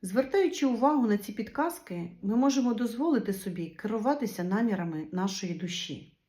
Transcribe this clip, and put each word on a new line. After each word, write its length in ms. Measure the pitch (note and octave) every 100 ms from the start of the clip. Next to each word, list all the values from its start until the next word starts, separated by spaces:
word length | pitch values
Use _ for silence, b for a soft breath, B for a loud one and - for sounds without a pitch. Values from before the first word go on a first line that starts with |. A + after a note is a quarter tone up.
Звертаючи 640 | F#3+ G3+ C4+ G4 F#4 - C#4
увагу 420 | A#3 C4+ D4+ A#3
на 100 | G#3
ці 140 | -
підказки, 800 | - G#3+ - D#4+ E4+ - F3 E3+ -
ми 140 | G3 A3+
можемо 380 | C4+ C4+ B3
дозволити 600 | A3 A#3+ A#3 D#4+ C4+ G3+
собі 360 | G3 - F3 E3
керуватися 760 | - G#3+ A3 A3+ D4 A#3 -
намірами 640 | F3+ G3+ A#3 F#3+ E3+ D#3 D#3
нашої 420 | F3+ G3 - F#3
душі. 600 | E3 F3+ - - B2 - _